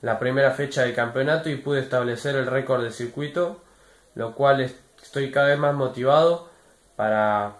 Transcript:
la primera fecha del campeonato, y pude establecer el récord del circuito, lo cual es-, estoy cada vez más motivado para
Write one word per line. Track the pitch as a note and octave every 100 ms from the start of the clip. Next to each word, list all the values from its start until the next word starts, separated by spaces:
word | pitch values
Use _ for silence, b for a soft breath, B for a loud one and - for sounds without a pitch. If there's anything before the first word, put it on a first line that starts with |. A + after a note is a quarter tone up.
la | A#2+ A2+
primera | B2+ C3 C#3
fecha | C3 C#3 -
del | B2+
campeonato, | A#2+ A#2 B2 C3+ D#3 D#3+
y | C#3
pude | - C#3
establecer | C3 B2+ A#2+ A#2 C#3+ C#3
el | B2
récord | B2+ C3 B2+
del | A#2
circuito, | A2+ A#2+ C3 D3 E3+ F3 G#3 b b b b b
lo | - A2+
cual | A2 C#3 C3+
es-, | B2+ - _ _
estoy | - - C3+
cada | C#3 C#3+
vez | C#3+
más | D3
motivado | C#3+ C3 A#2+ B2+ D3 E3 E3+ - B B B B _
para | G#2+ G#2+ G#2+ G#2 G#2 G#2